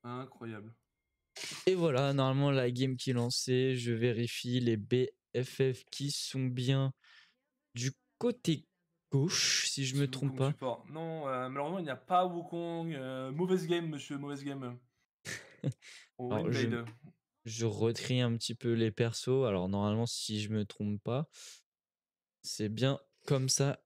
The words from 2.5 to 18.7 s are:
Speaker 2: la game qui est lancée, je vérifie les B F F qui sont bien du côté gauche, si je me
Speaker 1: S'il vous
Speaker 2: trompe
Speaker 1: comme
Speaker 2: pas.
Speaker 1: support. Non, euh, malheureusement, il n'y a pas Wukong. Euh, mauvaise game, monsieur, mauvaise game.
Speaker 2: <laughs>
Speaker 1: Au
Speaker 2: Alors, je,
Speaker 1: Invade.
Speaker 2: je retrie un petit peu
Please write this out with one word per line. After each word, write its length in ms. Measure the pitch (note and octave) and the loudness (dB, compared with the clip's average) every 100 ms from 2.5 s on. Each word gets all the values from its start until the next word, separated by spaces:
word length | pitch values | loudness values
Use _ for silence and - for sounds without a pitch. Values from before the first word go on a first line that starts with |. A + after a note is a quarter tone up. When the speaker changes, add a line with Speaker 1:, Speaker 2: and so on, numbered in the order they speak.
Speaker 2:
la 180 | C3+ B2 | 4 2
game 240 | B2 C3 B2+ | 2 0 0
qui 140 | - | 0
est 40 | |
lancée, 640 | B2 A#2+ B2 - B2+ C3 B2+ | 2 2 0 2 2 4 0
je 160 | A#2+ | 0
vérifie 680 | A2+ A#2+ A2+ A#2 - B2 B2+ | 2 2 2 -2 -2 0 2
les 180 | A#2+ A2 | 4 2
B 280 | G2+ B2 B2 - _ A#2+ | 2 2 2 -4 _ -4
F 260 | B2+ - C3+ | -4 0 0
F 100 | B2+ - | 0 -8
qui 200 | - C#3+ | -6 -4
sont 340 | - - C3+ C3 | -4 -6 -2 -2
bien 480 | B2 B2 C3+ C3+ - _ - _ _ _ _ _ | 0 2 4 2 -2 _ -20 _ _ _ _ _
du 180 | A#2+ B2+ - _ _ | -4 -4 -4 _ _
côté 480 | A#3+ - - D3 - _ _ _ _ | -2 0 0 0 -2 _ _ _ _
gauche, 560 | C#3 D#3 - - - - | 2 2 2 2 2 0
si 180 | - C3 | -2 -2
je 100 | C3+ | 0
me 60 | |
Speaker 1:
S'il 40 | C#3 | 0
vous 60 | |
Speaker 2:
trompe 180 | C3 C#3 | 0 -2
Speaker 1:
comme 80 | C3 | 2
Speaker 2:
pas. 140 | C3+ | 0
Speaker 1:
support. 340 | D3 C3 A#2 - | 0 -4 -4 -8
Non, 380 | D3+ E3 D#3+ C#3 | -10 -8 -6 -4
euh, 220 | B2+ B2+ | -2 -4
malheureusement, 300 | C3+ D3 F#3+ | -4 -4 -4
il 40 | D3+ | -4
n'y 40 | |
a 60 | B2+ | -6
pas 300 | - F3+ F3+ | 2 4 4
Wukong. 680 | F3 E3+ E3+ E3+ E3 E3 | 0 -6 -6 -4 -4 -4
Euh, 380 | D3 C3 C3 C3 | -6 -6 -6 -6
mauvaise 360 | C#3+ F3+ F#3 D#3+ | -2 2 2 2
game, 220 | E3+ E3+ | 0 0
monsieur, 280 | D3 - C#3+ | -6 -6 -8
mauvaise 260 | C#3+ C#3+ | -6 -8
game. 360 | C#3 C#3 B2+ B2 _ _ _ _ | -6 -6 -8 -10 _ _ _ _
Speaker 2:
<laughs> 540 | - - - - - - - - - _ | -12 -12 -14 -6 -6 -6 -16 -20 -20 _
Speaker 1:
Au 140 | B2 | -2
Speaker 2:
Alors, 200 | G#2+ F#2 | 0 0
je, 160 | B2 A#2+ | 2 2
Speaker 1:
Invade. 220 | A#2+ A#2 - - _ _ _ A#2 | 0 -4 -14 -20 _ _ _ -10
Speaker 2:
je 200 | A2+ A2+ | -2 -2
retrie 560 | G2+ A2+ A2+ - B2+ | 2 0 0 0 2
un 140 | B2 A#2 | 2 0
petit 180 | - A#2 | -4 -4
peu 180 | A#2+ | 0